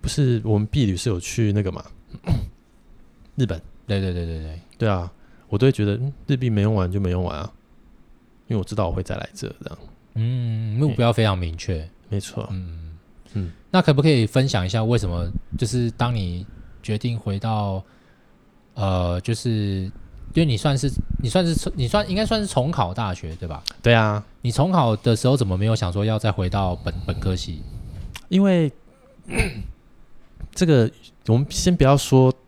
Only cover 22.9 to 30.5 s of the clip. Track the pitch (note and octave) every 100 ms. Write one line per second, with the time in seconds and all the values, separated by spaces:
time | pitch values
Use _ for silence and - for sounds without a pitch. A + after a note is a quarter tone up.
22.9 | F#2 G#2+ F2 E2 D#2 F2 D2 - - A#2
23.9 | A#2 A2 G#2 G#2 - B2 A#2 D#3+ F#3 B2
24.9 | G#2+ - A2+ B2+ C3+ G#2+ F#2 G#2+ A2+ F#2
25.9 | F#2+ G#2+ A2 A2+ G2 F2+ G2+ F#2+ F2+ -
26.9 | - - - - F#2 - D#2 - - -
27.9 | - - - - F#3 G3 F3+ D#3 - -
28.9 | _ _ - - - - A2+ - - -
29.9 | - - - - - -